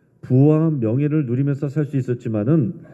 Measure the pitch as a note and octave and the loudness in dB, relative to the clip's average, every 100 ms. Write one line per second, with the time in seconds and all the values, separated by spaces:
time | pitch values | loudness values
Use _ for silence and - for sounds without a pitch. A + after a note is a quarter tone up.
0 | _ _ - B2+ C#3+ D#3 E3 D3 A2 B2 | _ _ 0 4 6 4 2 0 -2 0
1 | D3 D#3 B2+ B2 C#3+ C#3 D3 D3+ C#3+ C#3 | 0 -2 -2 -2 -2 -2 -4 -4 -4 -2
2 | B2+ B2 A#2+ G#2+ G#2+ D#3+ G2 - - | -4 -6 -4 -2 0 2 0 -4 -16